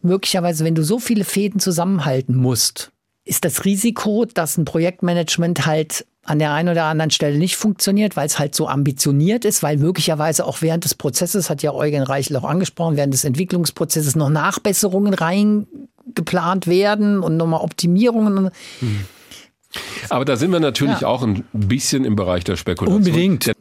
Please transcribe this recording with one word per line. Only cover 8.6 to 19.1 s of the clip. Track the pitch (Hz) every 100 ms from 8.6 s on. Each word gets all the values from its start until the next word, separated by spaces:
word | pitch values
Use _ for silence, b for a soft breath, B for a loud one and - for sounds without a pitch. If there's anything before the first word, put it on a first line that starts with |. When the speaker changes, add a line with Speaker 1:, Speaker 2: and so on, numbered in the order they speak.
| 156
Speaker 1:
ambitioniert | 139 143 123 147 139 165 233 208
ist, | -
weil | 151 147
möglicherweise | 156 180 165 151 156 151 -
auch | -
während | 160 165 -
des | -
Prozesses, | 143 - 175 208 165
hat | 147
ja | 151
Eugen | 139 147 147
Reichel | 135 139 135 139
auch |
angesprochen, | 143 165 190 - 165 147
während | 143
des | 131 147
Entwicklungsprozesses | 127 185 180 160 - 160 160 151 156
noch | 143
Nachbesserungen | 151 170 - 214 190 202 190 202
reingeplant | 190 165 196 208 208 208 - - _ - - 160 180 165 190 170
werden | 180 202 208 208 202
und | 165 160
nochmal | 165 160
Optimierungen. | 160 - 175 180 240 233 214 196 190 - B B
Speaker 2:
Mhm. | 123 101 95